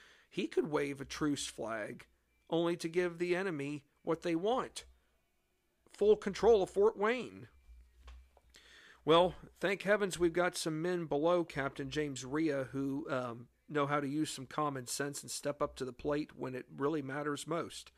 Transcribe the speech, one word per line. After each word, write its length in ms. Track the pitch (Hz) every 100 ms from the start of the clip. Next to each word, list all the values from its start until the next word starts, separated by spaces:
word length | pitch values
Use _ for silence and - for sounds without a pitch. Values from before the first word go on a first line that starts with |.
| - - _
he 180 | - 220
could 240 | - 170
wave 280 | 147 139 131
a 60 | 135
truce 400 | - 151 143 -
flag 640 | - 113 110 104 120 - _ _ _ -
only 260 | 170 170 170
to 140 | 170
give 280 | 170 180 170
the 180 | 175 175
enemy 480 | 196 151 139 147 - _
what 200 | - 160
they 120 | 180 165
want. 500 | 196 254 139 - - _ _ _ _ _ _ _ _ _ _
Full 240 | - 202 208
control 480 | 202 190 202 220
of 80 | 180
Fort 260 | 190 208 208
Wayne. 500 | 208 247 131 95 113 - - - - - - - - _ _ - - - - - 147
Well, 300 | 165 180 151 - -
thank 240 | 175 196
heavens 340 | 185 208 196 160
we've 160 | 175
got 240 | 170 175 175
some 240 | 170 156
men 240 | 175 180 160
below 380 | 147 160 180
Captain 460 | 165 147 135 135 139
James 360 | 143 151 127 127
Rhea 440 | 147 160 139 123
who, 340 | 135 139 139 -
um, 380 | 131 123 117 120 _ -
know 160 | 147 143
how 140 | 147
to 80 | 139
use 240 | 147 151
some 160 | - 131
common 400 | - 151 135 123
sense 340 | - 143 143
and 100 | 123
step 300 | - 143 143
up 140 | 147 -
to 100 | 127
the 80 |
plate 380 | 120 147 147 151 -
when 200 | 135 127
it 100 | - 156
really 260 | 139 160
matters 460 | 135 139 147 143 -
most. 440 | 165 107 - -